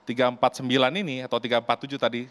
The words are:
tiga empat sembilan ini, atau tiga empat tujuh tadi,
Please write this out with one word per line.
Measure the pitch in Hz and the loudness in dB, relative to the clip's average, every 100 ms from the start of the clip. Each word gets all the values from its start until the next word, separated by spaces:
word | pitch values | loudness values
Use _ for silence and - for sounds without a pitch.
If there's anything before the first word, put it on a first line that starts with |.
| - | -8
tiga | 120 123 | 0 0
empat | 123 127 - | 2 0 0
sembilan | 131 131 131 175 | 0 4 4 2
ini, | 185 131 | -6 -6
atau | 127 120 | -4 -4
tiga | 117 117 | 0 0
empat | 117 117 | 2 -2
tujuh | 135 139 | -2 -2
tadi, | 117 120 123 | -2 -2 -10